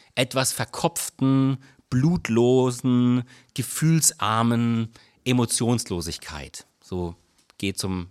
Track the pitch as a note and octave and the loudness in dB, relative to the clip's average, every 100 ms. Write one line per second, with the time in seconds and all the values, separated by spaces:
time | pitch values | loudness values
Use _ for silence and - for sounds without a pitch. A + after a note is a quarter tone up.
0 | _ - B2 C3+ C3 - A#2+ - E3 - | _ -4 -2 0 -2 -2 -8 -2 -4 -4
1 | - - C3+ C3+ C3+ C3+ - _ - B2+ | -10 -2 2 2 2 -2 -8 _ -4 0
2 | D3+ F3+ - A2+ A#2+ B2+ B2+ A#2+ C3 B2 | 2 0 0 2 4 4 2 0 0 2
3 | B2 B2 A#2+ - _ - A#2+ - D#3 D#3+ | 2 2 -2 -14 _ -8 -6 -2 2 4
4 | - - G#2 A2 A#2 A#2 A#2 A2+ A2+ - | 2 0 0 2 2 2 2 0 -2 -8
5 | _ _ - B2+ A#2 - A#2 A#2+ - F2+ | _ _ 0 2 2 0 0 0 -2 -6
6 | D#2+ - - D2+ C#2 - - _ - F#2 | -6 -10 -12 -12 -12 -16 -20 _ -10 -6
7 | F2 E2+ _ _ _ - G2 F#2 F#2+ F#2 | -6 -8 _ _ _ -6 -6 -4 -4 -4
8 | F2 | -6